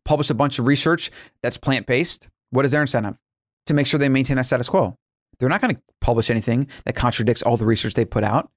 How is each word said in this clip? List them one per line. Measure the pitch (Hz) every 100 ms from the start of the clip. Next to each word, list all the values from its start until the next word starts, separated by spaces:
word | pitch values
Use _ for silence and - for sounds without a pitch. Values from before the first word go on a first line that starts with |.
published | - 151 147
a | 123
bunch | 143 -
of | 123
research | 139 160 170 - - - _
that's | 123 -
plant-based, | - 131 - 127 175 - - _ _
what | 131 139
is |
their | 151
incentive? | 143 120 107 - _ _ _ _ -
To |
make | 147 139
sure | 151
they | 139
maintain | 135 131 131
that | 127
status | 127 123
quo. | 120 110 - _ _ _ _
They're | 131
not | 190
gonna | 247 - _ _
publish | - 113 110
anything | 113 113 117 143 - -
that |
contradicts | - 123 - 113 113
all | 117 117
the | 110
research | 110 107 110
they | 113
put | -
out. | 104 123 -